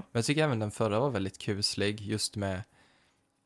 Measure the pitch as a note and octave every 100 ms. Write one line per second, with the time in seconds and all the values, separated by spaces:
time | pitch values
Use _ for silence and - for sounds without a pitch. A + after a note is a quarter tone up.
0 | - A#2 A2+ D3 D#3 A#2 G#2 - A2+ G#2
1 | C#3 G#2+ F#2+ - - G2 G#2 - G#2 G#2+
2 | G2 G#2+ - G#2+ G2 F#2 - _ _ _
3 | _ _ _ _